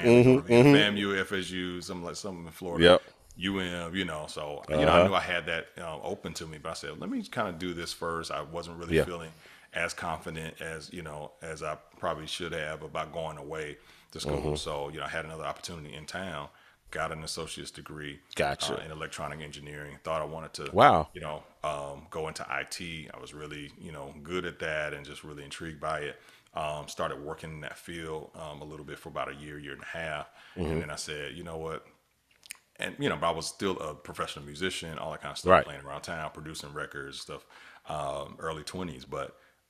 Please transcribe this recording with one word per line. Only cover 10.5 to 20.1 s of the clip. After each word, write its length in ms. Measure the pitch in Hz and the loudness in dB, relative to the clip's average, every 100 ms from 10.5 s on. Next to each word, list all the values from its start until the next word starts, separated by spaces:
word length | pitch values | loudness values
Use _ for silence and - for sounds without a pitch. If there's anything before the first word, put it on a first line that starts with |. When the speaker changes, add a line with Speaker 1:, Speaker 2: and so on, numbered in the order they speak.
| - | -8
Speaker 1:
as, 320 | 80 80 73 | -8 -8 -10
you 80 | 90 | -10
know, 300 | 78 76 76 - | -10 -10 -12 -12
as 220 | 85 76 | -12 -6
I 160 | 78 76 - - | -6 -6 -10 -4
probably 280 | 90 76 78 | -2 -2 -4
should 260 | - 85 | -6 -4
have 300 | 82 76 78 | -4 -4 -6
about 280 | 78 80 78 | -6 -6 -4
going 240 | 82 78 73 | -4 -6 -6
away 400 | 71 78 76 69 - - - | -8 -6 -8 -10 -18 -20 -16
to 80 | - | -6
school. 160 | 71 71 | -2 0
Speaker 2:
Mm-hmm. 200 | 78 73 | 0 0
Speaker 1:
So, 340 | 80 73 71 | -2 -4 -4
you 80 | 76 | -6
know, 80 | 71 | -4
I 20 | |
had 160 | 82 | -4
another 200 | 78 80 | -6 -6
opportunity 500 | 73 - - 85 73 | -6 -6 -10 -10 -12
in 100 | 76 | -12
town, 440 | 76 90 95 76 71 - - - - | -10 -8 -6 -8 -10 -14 -20 -20 -10
got 200 | 78 80 | -6 -4
an 140 | 80 | -4
associate's 460 | 80 - 80 - 71 | -6 -6 -6 -8 -12
degree, 500 | - 73 78 73 71 - | -12 -14 -10 -10 -12 -6
Speaker 2:
Gotcha. 420 | - 71 71 - - | 0 0 0 -2 -4
Speaker 1:
uh, 60 | |
in 60 | 78 | -6
electronic 500 | 78 78 - 73 76 | -8 -8 -6 -8 -8
engineering. 560 | 73 73 73 73 73 73 | -10 -12 -12 -12 -12 -10
Thought 160 | 80 | -4